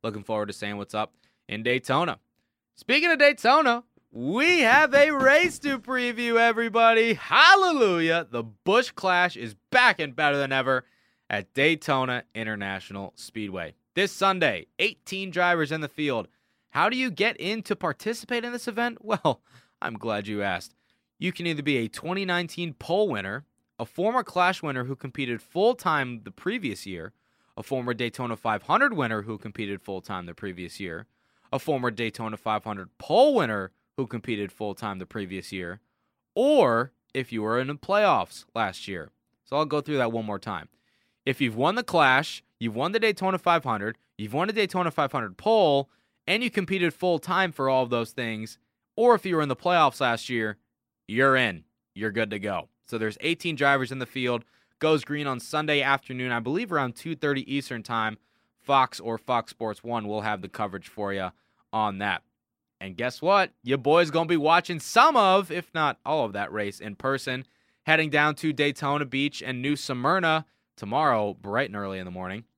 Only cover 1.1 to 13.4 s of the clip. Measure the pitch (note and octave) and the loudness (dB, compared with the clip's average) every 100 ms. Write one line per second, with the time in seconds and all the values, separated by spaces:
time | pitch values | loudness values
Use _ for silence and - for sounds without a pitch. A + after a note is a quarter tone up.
1.1 | _ _ _ - G#2 A2+ B2+ - C3+ E3+ | _ _ _ -10 -4 0 0 2 0 0
2.1 | G#2+ _ _ _ _ _ _ - C#4+ E4+ | -6 _ _ _ _ _ _ 0 2 4
3.1 | D#4 C#4+ D4 A#3+ C#4+ C#4+ A#3+ A#3+ _ _ | 6 4 6 4 6 4 2 -4 _ _
4.1 | A2+ B2+ G#3 D#4+ F4 A#3 C4 D4+ C#4 D4 | -8 -2 2 4 4 6 6 6 6 6
5.1 | C#4+ C4 D4 F4+ - C#4+ C4+ G#3+ B3+ A#3+ | 6 6 6 4 -2 -4 -4 -2 -2 -2
6.1 | A3+ A#3+ A#3 A#3 A3+ A#3 A3 A3+ A3+ A#3 | -2 0 4 4 2 0 4 6 6 4
7.1 | G3+ - B3+ D#4+ G4 F#4 D4+ G#3+ F3 E3 | 0 2 8 10 10 6 4 4 4 2
8.1 | E3 D#3 A#2+ A2+ G#2+ - A3 B3+ - F#3+ | 0 0 -6 -8 -6 2 2 2 -4 0
9.1 | F3+ F3+ C3 A2+ G2+ _ B3 B3 F#3+ D3+ | 2 2 0 -12 -12 _ 4 4 4 -4
10.1 | B2 D3+ C#3+ C#3 C3+ C3 C3 - _ _ | 0 2 2 2 0 2 0 -2 _ _
11.1 | _ _ G2+ G2+ - D3 D#3+ - C3+ B2+ | _ _ -6 -4 2 2 2 0 0 0
12.1 | B2 - A2 A2 G#2+ G2+ G2 - G2 G2 | -4 -8 -8 -6 -6 -6 -8 -10 -12 -12
13.1 | - - A2 | -14 -14 -10